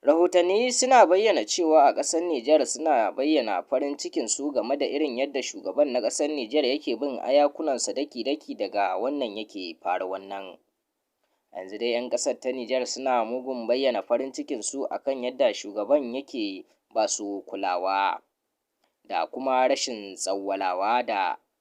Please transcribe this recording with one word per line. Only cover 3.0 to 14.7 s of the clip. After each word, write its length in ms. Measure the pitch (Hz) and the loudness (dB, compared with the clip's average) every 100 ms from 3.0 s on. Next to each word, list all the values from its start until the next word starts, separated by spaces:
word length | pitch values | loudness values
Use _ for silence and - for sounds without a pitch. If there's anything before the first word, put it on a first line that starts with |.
| 107 | 2
bayyana 520 | - 139 156 113 92 | 0 2 2 2 -2
farin 340 | - 131 143 143 | -2 -2 -2 -6
cikinsu 540 | 175 170 117 - 139 | -6 -4 -4 -2 -2
game 220 | 131 110 143 | -2 -2 -2
da 80 | 135 | -2
irin 320 | 135 151 120 | 0 -2 -2
yadda 240 | 143 139 | -2 -2
shugaban 500 | 123 98 92 98 147 | -6 -8 -6 2 2
na 80 | 123 | 2
ƙasar 260 | 110 - 147 | 0 0 -2
Nijar 360 | 151 113 143 131 | -2 -2 0 2
yake 300 | 143 147 113 | 0 -2 -2
bin 200 | 139 127 | -2 -4
ayakunansa 760 | - 139 147 - 156 127 117 | 2 4 4 2 -2 -2 -2
daki-daki 600 | 123 147 123 117 151 - 131 | -4 -6 -6 -4 -4 -6 -6
daga 400 | 101 98 98 92 | -4 0 0 0
wannan 400 | 120 143 123 104 | -2 -2 -4 -6
yake 400 | 107 101 90 78 | -10 -10 -12 -8
fara 240 | - 92 92 | -4 -2 -2
wannan. 520 | 95 98 98 95 87 _ _ _ _ _ _ _ _ _ | -6 -8 -12 -12 -18 _ _ _ _ _ _ _ _ _
Yanzu 240 | 95 95 104 | -14 -12 -6
dai 140 | 117 | -2
'yan 180 | 117 123 | -2 -2
ƙasar 300 | 120 - 123 | -4 -2 -4
ta 120 | 131 | -6
Nijar 340 | 131 117 131 127 | -6 -4 -4 -4
suna 380 | - 131 123 | -6 0 0
mugun 440 | 113 123 127 127 113 | 0 -4 -6 -8 -2
bayyana 340 | 123 135 113 | 0 2 0
farin 300 | - 151 131 | 0 -2 -2
cikinsu 500 | 131 143 135 104 | -8 -8 -6 -8